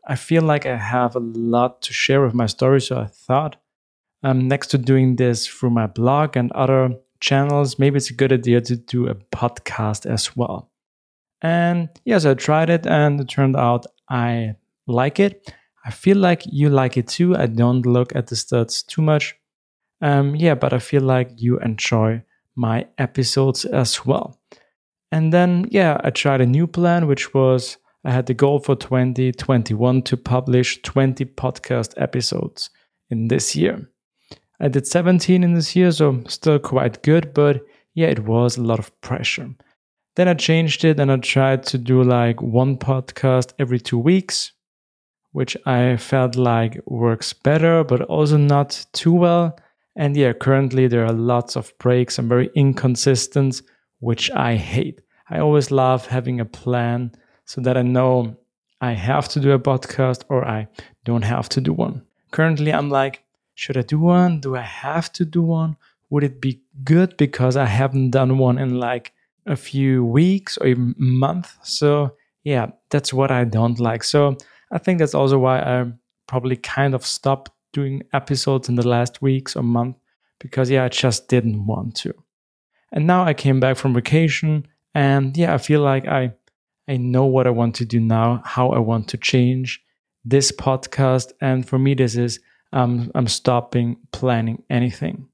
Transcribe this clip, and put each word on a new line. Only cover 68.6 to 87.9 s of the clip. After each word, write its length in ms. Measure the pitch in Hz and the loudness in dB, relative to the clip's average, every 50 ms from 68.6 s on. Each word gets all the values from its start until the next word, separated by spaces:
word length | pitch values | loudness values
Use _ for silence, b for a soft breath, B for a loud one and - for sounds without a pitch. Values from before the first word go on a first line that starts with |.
| 135 131 123 123 | 0 -2 -2 -2
like, 340 | 123 120 123 120 120 - _ _ _ _ _ _ _ | -2 -4 -6 -6 -8 -14 _ _ _ _ _ _ _
a 100 | 208 143 | -6 -6
few 480 | 117 - - - 139 135 135 131 127 123 | -6 -6 -6 -4 0 2 2 2 2 0
weeks 540 | 117 117 143 165 185 190 196 190 - - | 2 4 4 4 4 2 0 -4 -8 -6
or 80 | - - | 0 2
even 300 | 127 127 123 123 120 123 | 2 2 2 0 -4 -2
a 60 | - 135 | 0 0
month. 520 | 127 127 127 135 135 175 180 175 - - _ | 2 2 2 0 0 -2 -4 -8 -10 -16 _
So 540 | _ - - - 151 147 147 147 143 131 - _ _ _ _ _ _ | _ -10 -4 0 2 2 2 2 0 -2 -6 _ _ _ _ _ _
yeah, 280 | 147 143 123 110 - - _ _ _ | -2 -2 -2 -2 -4 -8 _ _ _
that's 240 | - 147 - - 135 | -4 -2 -2 -2 0
what 160 | 131 135 135 | 0 0 2
I 140 | 135 123 123 | 2 0 0
don't 360 | 117 107 110 117 117 120 117 | 0 0 0 0 0 0 0
like. 240 | 120 113 113 113 - | -2 -2 -2 -4 -6
So 340 | - - 147 143 143 135 135 B B B B B B | 0 2 4 4 4 0 -2 B B B B B B
I 80 | - 170 | -8 -4
think 180 | - - 185 | -2 -2 0
that's 160 | 170 160 143 - | 0 0 0 0
also 240 | 147 135 135 139 | 0 2 2 2
why 220 | 135 127 131 131 127 | 2 2 2 0 0
I 260 | - 127 123 127 123 120 117 _ _ _ _ _ _ | 0 -2 -2 -2 -2 -4 -8 _ _ _ _ _ _
probably 300 | - - 131 120 131 127 | -6 -6 -4 -2 -2 -4
kind 400 | - - - - 135 139 139 131 | -4 -6 -8 -2 -2 0 0 0
of 100 | 123 - | -2 -4
stopped 460 | - - - - 135 139 135 135 - _ _ _ _ - | -6 -10 -4 -2 -2 -2 -2 -4 -20 _ _ _ _ -8
doing 280 | 147 139 139 135 139 - _ | -6 -6 -6 -6 -8 -8 _
episodes 580 | - 135 - - 143 131 - 139 135 131 127 - | -6 -6 -4 -4 -6 -4 -2 -2 -2 -2 -2 -2
in 60 | 123 | -2
the 120 | 120 120 | 0 0
last 340 | 120 120 120 120 120 - - | 2 2 0 0 -2 -6 -4
weeks 340 | 139 135 131 131 131 - - | -2 0 0 0 -4 -6 -6
or 60 | - | -4
month, 360 | 120 117 117 117 120 127 127 _ _ _ _ _ _ _ _ _ | -2 0 0 0 -2 -4 -8 _ _ _ _ _ _ _ _ _
because 320 | - 131 - 135 131 123 | -20 -8 -4 -2 0 0
yeah, 140 | 135 131 127 | 2 0 0
I 40 | 123 | 0
just 380 | - - - 127 113 - _ | -2 0 0 0 0 -2 _
didn't 400 | - 131 123 113 117 107 107 101 | 0 0 2 2 2 -2 -2 -4
want 260 | 110 110 - 101 120 110 | -4 -4 -4 -6 -8 -10
to. 140 | - - - - _ _ _ _ _ _ _ _ _ _ _ _ _ _ _ | -8 -10 -10 -12 _ _ _ _ _ _ _ _ _ _ _ _ _ _ _
And 140 | - 156 151 | -4 0 2
now 180 | 170 180 180 180 | 2 4 4 2
I 120 | 165 147 | 2 0
came 240 | - - 139 135 131 | 0 2 2 2 4
back 180 | 127 131 131 | 2 2 0
from 160 | - - 135 123 | 0 0 0 0
vacation 720 | 123 120 - 147 156 165 156 139 - - 156 151 151 143 _ _ _ _ _ _ | 0 0 2 2 2 2 2 0 -2 -2 0 -2 -2 -4 _ _ _ _ _ _
and 420 | 151 139 139 139 139 135 131 135 | 0 2 2 2 2 0 -2 0
yeah, 160 | 160 170 160 165 | 0 0 2 0
I 60 | 131 | -2
feel 220 | - - 151 147 | 0 2 2 2
like 260 | 147 139 135 135 131 | 4 2 0 0 -2
I, 260 | - - 135 127 127 117 _ _ _ _ _ _ _ _ _ _ | -2 -2 -2 -2 -2 -6 _ _ _ _ _ _ _ _ _ _
I 100 | - 139 | -6 -4
know 280 | 123 123 123 123 127 135 | -4 -2 0 2 2 4
what 220 | 135 131 131 127 | 4 4 2 2
I 20 | 127 | 2
want 240 | 120 117 117 117 113 | 2 2 0 0 0
to 80 | - 120 | -4 -6
do 140 | 107 | 0